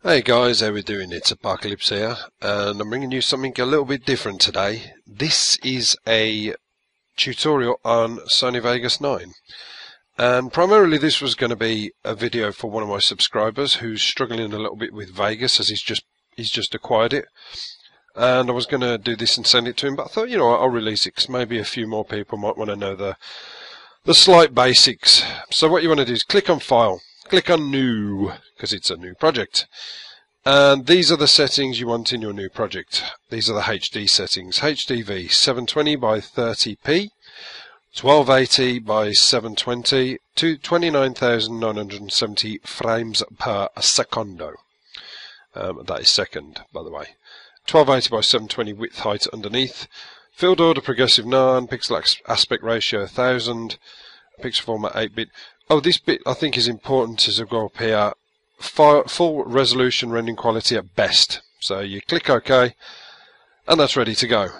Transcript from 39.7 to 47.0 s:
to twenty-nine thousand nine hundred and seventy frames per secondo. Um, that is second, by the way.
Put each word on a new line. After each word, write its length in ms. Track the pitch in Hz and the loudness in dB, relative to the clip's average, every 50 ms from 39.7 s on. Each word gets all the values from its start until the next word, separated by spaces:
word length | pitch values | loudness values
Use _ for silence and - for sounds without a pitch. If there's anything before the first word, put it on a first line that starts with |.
| 123 120 117 - 139 131 127 127 127 - _ _ _ | -6 -2 0 0 2 2 2 0 -4 -8 _ _ _
to 220 | - 160 165 160 | -2 0 0 -2
twenty-nine 560 | 135 - - 170 170 170 165 151 - 135 135 123 | -2 -2 0 0 2 2 2 2 2 0 0 0
thousand 480 | - 131 120 120 113 107 110 117 113 | 0 0 2 2 2 -2 -4 -4 -4
nine 160 | 113 110 107 | -4 -4 -2
hundred 240 | 107 104 98 101 101 | -4 -6 -8 -10 -14
and 100 | 104 98 | -10 -4
seventy 460 | - - 120 104 104 - - 107 110 - _ | -2 -2 -2 -2 -4 -6 -4 -6 -8 -10 _
frames 580 | - - - - 113 113 113 117 113 107 107 104 - 110 _ | -16 -10 -6 -2 -2 -2 -2 -2 -4 -4 -4 -4 -6 -10 _
per 300 | - 127 104 101 101 - _ - | -6 -4 -4 -4 -4 -6 _ -2
secondo. 760 | - - - - 117 _ - 117 110 101 92 82 80 76 - - _ _ _ _ _ _ - - - - - - - - - _ _ _ _ | -2 0 0 0 -2 _ -4 -8 -6 -8 -12 -12 -14 -14 -14 -18 _ _ _ _ _ _ -20 -20 -20 -20 -20 -20 -20 -20 -20 _ _ _ _
Um, 260 | - 98 92 90 58 - | -10 -8 -8 -8 -10 -8
that 140 | - 87 60 | -8 -8 0
is 80 | - - | 0 0
second, 500 | - - 95 - - 90 71 73 78 - - _ _ | 2 0 -2 -4 -8 -12 -14 -12 -20 -20 -20 _ _
by 100 | 80 80 | -14 -14
the 80 | 78 | -12
way. 240 | 73 73 | -12 -12